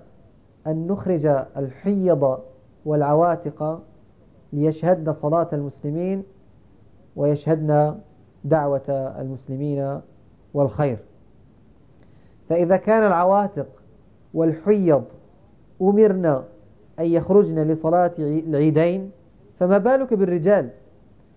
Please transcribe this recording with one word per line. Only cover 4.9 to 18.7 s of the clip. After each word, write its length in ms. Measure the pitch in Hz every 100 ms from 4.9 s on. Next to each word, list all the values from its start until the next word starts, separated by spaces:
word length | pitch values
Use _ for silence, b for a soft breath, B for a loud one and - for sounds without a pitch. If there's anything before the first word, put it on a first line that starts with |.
| 180 156
صلاة 340 | 147 151 170 165
المسلمين 680 | 147 143 - 143 160 185 196 190 - - - _ - - - -
ويشهدن 800 | - 143 147 160 160 151 147 151 - - - - _
دعوة 460 | 139 156 143 139 139
المسلمين 1080 | 135 135 - 135 127 135 135 147 139 139 143 - _ _ _ _
والخير". 440 | 143 139 - 143 113 - _ _ _ _ _ _ _ _ _ b b b b -
فإذا 280 | 165 175 190
كان 300 | 208 220 208
العواتق 600 | 170 180 196 202 147 139 - - _ _ _ _
والحيض 720 | 160 165 156 196 214 175 139 120 - _ _ _ _ _ -
أمرنا 600 | 185 202 214 185 165 135 - - - _ _ -
أن 60 |
يخرجن 540 | 170 165 160 202 170 160
لصلاة 520 | 156 156 160 175 175 175
عي-، 200 | 147 156
العيدين، 720 | 160 147 156